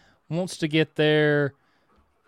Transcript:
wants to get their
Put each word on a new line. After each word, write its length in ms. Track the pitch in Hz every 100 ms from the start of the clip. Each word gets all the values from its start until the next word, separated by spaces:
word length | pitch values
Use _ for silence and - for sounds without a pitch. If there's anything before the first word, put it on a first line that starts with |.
| _ _ -
wants 280 | 160 185 -
to 100 | 160
get 280 | 156 156 -
their 580 | 151 151 151 147 143 - _ _ _ _ _ _